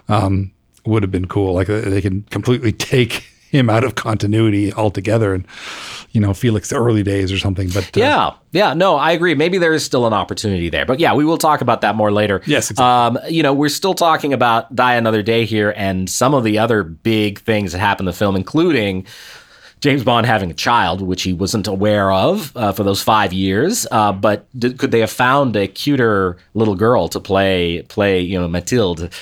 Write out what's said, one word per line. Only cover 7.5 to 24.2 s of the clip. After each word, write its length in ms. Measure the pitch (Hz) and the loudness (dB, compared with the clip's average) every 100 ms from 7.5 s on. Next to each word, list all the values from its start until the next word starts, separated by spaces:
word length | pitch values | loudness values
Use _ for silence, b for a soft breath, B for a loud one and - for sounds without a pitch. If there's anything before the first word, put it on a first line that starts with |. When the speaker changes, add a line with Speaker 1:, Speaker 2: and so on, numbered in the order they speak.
| 95 92 | -2 -2
Speaker 1:
But, 260 | 95 95 - | -4 -2 0
uh, 40 | |
Speaker 2:
Yeah, 320 | 254 269 180 - _ | 2 2 0 -4 _
yeah, 220 | 170 202 | 0 0
no, 220 | 143 190 147 | 2 2 2
I 160 | 156 | 2
agree. 240 | 170 175 143 | 2 2 2
Maybe 240 | 165 190 | 0 2
there 140 | 170 | 2
is 120 | 156 - | 0 0
still 220 | 135 117 | 0 2
an 60 | |
opportunity 560 | 104 - 95 107 92 85 | 0 -2 -4 -2 -2 -2
there, 160 | 73 69 | -2 0
but 140 | 131 | 0
yeah, 140 | 151 | 2
we 120 | 110 151 | 2 2
will 120 | 165 | 2
talk 240 | 160 147 | 2 2
about 200 | 120 113 | 0 0
that 140 | 107 107 | 0 0
more 160 | 107 | 2
later. 300 | 104 104 95 - | 2 2 0 0
Speaker 1:
Yes, 240 | 143 - | -2 0
exactly. 120 | 107 | 0
Speaker 2:
Um, 480 | 123 123 120 123 160 | 2 4 2 0 -2
you 120 | 165 | 0
know, 100 | 143 | 2
we're 160 | 139 147 | 2 0
still 240 | - 196 | 0 -2
talking 400 | 175 170 156 147 | 0 2 2 0
about 420 | 123 120 113 - 123 | 0 2 2 0 0
Die 200 | 127 120 | 2 2
Another 260 | 117 110 | 2 2
Day 240 | 101 113 110 | 2 0 0
here, 300 | 110 104 104 | 0 0 0
and 320 | 98 92 92 | -2 -2 -4
some 240 | - 127 | 0 2
of 100 | 143 | 2
the 140 | 110 107 | 2 2
other 240 | 117 110 | 2 0
big 560 | 82 80 113 110 104 98 | -2 -4 -2 0 0 -2
things 300 | - 107 98 | -2 -2 -2
that 60 | 90 | -2
happened 280 | 104 98 92 | -2 0 -4
in 40 | |
the 40 | 87 | -2
film, 180 | 101 95 | -2 -2
including 680 | 92 151 180 135 101 92 95 B B B B B B B | -2 0 0 0 -2 -4 -8 B B B B B B B
James 220 | 147 135 | 0 0
Bond 220 | 123 117 113 | 2 2 2
having 240 | 107 92 | 0 -2
a 40 | |
child, 480 | 76 - 120 92 92 | -4 0 2 2 -2
which 200 | 92 92 | -4 -4
he 120 | 95 | -2
wasn't 340 | 87 95 113 95 | -2 -2 -2 -4
aware 440 | 95 104 104 98 | -2 0 2 2
of, 440 | 95 123 202 151 127 | 2 2 0 -6 -4
uh, 140 | 104 | -4
for 100 | 95 | -2
those 200 | 101 98 | -2 0
five 280 | - 110 98 | 2 2 2
years. 520 | 92 95 98 165 233 - | 0 0 0 0 -2 -2
Uh, 200 | 117 104 | 0 0
but 360 | 98 | 2